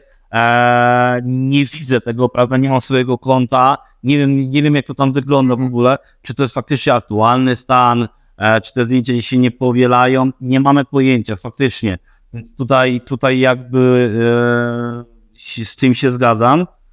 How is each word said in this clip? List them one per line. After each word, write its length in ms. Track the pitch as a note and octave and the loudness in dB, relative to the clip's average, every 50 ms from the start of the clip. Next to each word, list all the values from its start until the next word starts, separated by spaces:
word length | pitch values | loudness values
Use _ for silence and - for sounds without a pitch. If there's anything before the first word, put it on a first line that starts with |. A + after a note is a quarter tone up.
| _ _ _ _ _ _ - | _ _ _ _ _ _ -4
e, 840 | A#2 A#2 A#2 A#2+ A#2+ A#2+ A#2+ A#2+ A#2+ A#2+ B2 B2 B2 B2 B2 B2 B2 B2 | -2 0 0 0 2 2 2 2 2 2 2 2 2 0 0 -2 -4 -4
nie 400 | B2+ B2+ C3 C3 C3+ C#3 C#3+ C#3+ | -4 -4 -4 -2 0 0 0 0
widzę 360 | B2+ - D#3 D3+ B2+ C3 A2+ | -2 -6 -10 -4 -2 -2 -2
tego, 280 | - A#2+ A2+ A#2+ B2+ A#2+ | -2 -4 -4 -2 -2 -2
prawda, 280 | - A#2+ B2 B2 C3 | 0 -2 -2 0 0
nie 120 | C3 C3+ C3+ | 0 0 0
mam 120 | C3+ B2 | 0 -2
swojego 380 | - - C3+ B2+ B2+ B2+ B2 - | -2 0 -2 0 0 -2 -4 -4
konta, 580 | - C3 C3 B2+ B2 A2+ C3+ B2+ B2+ C3+ C#3+ - - _ _ _ | -2 0 0 0 0 0 0 2 2 2 0 -2 -6 _ _ _
nie 160 | - C3 C#3+ D3 | -2 0 0 2
wiem, 320 | C#3+ C#3 C#3 C3+ C3 C3 | 2 2 0 0 -2 -2
nie 120 | C3+ D3 | -2 0
wiem, 120 | D3 D3+ D3 | 2 2 0
jak 120 | C#3+ - | 0 -2
to 80 | - C3+ | -4 -4
tam 180 | - C#3 C3+ | -2 -2 0
wygląda 440 | C3 C#3 C3 C#3 C#3+ C#3 C3 B2+ B2 | 0 -2 -2 0 0 2 2 2 0
w 60 | A#2 | -2
ogóle, 360 | C3 B2+ B2 A#2+ A#2+ B2+ C#3 - _ _ _ _ | -4 -4 -2 0 2 2 0 0 _ _ _ _
czy 120 | - - A#2+ | -16 -10 -6
to 80 | - | -4
jest 120 | C#3 A#2+ - | -4 -4 -4
faktycznie 400 | C3+ - - D3 B2+ - D3 B2 | -6 -6 -4 -4 -2 0 0 0
aktualny 600 | A#2 - - G#2+ G#2 G#2+ A#2 B2 C3 C3 C3 B2 | 0 -2 -4 -2 0 2 2 2 2 0 0 -2
stan, 520 | - - - B2+ B2+ B2 B2 A#2+ A#2+ A#2 - _ _ _ _ _ - | -2 -2 0 2 2 2 2 2 0 -2 -6 _ _ _ _ _ -4
e, 220 | G2+ A2 A2 A2 | 0 0 0 0
czy 120 | - - | -2 -4
te 120 | - B2+ A#2+ | -4 -4 -2
zdjęcia 380 | A#2 B2+ B2+ A2+ B2 B2 A#2+ | 0 0 0 0 -2 -4 -4
się 160 | G#2+ - B2+ B2+ | -4 -2 0 0
nie 120 | B2 A#2+ | 0 0
powielają, 800 | A#2+ - B2+ B2+ A#2+ B2 B2+ B2 B2 B2 B2+ B2+ C3 C3 C3 C3+ - - | 0 -2 -2 0 2 2 2 2 4 2 2 2 2 0 0 -2 -4 -6
nie 200 | B2+ B2 C3 C3 | -4 -2 0 2
mamy 240 | C#3 C#3 C#3+ C#3+ C3+ | 2 4 2 2 0
pojęcia, 520 | - C#3+ C3+ C3 C3 B2+ A#2+ G#2+ - G#2 | 0 0 0 2 2 2 0 -2 -4 -8
faktycznie. 640 | F#2 - A#2+ - - C#3 A#2+ - - A#2 G#2 F2+ - _ _ _ _ _ _ | -10 -10 -10 -6 -2 -2 -2 -2 -2 -4 -4 -4 -6 _ _ _ _ _ _
Więc 240 | - A#2+ - - - | -18 -18 -18 -14 -12
tutaj, 440 | - C3 A#2 C#3 C3 C3 B2+ B2 A#2+ | -8 -4 0 2 2 2 2 0 -4
tutaj 380 | - - C3+ A#2+ - C3 C3 B2+ | -6 -8 -6 -4 -2 0 0 2
jakby, 720 | C3 C3 B2+ B2+ B2 A#2+ B2+ B2+ B2+ B2+ B2+ B2 B2 A2+ G#2 A#2 A#2 A#2 A#2+ A#2+ A#2+ A#2+ A#2+ A#2+ A#2+ A#2+ A#2+ A#2+ A#2+ A#2+ A#2+ A#2+ A#2+ | 2 2 0 0 -4 -2 0 2 4 4 4 4 2 2 0 0 0 2 2 2 0 0 0 -2 -2 -4 -6 -6 -8 -8 -10 -12 -16
e, 120 | _ _ _ _ _ _ - | _ _ _ _ _ _ -20
się, 260 | - - - A#2+ A2 | -18 -14 -12 -10 -10
z 120 | - - | -12 -4
tym 180 | - C3+ B2+ A#2+ | 0 2 2 2
się 160 | - C#3 B2+ | 2 0 -2
zgadzam, 560 | B2 B2 B2+ A#2+ A2+ G#2+ A#2 B2 C#3+ E3+ F3+ - _ _ _ _ | 0 2 2 2 2 2 2 2 2 2 0 -4 _ _ _ _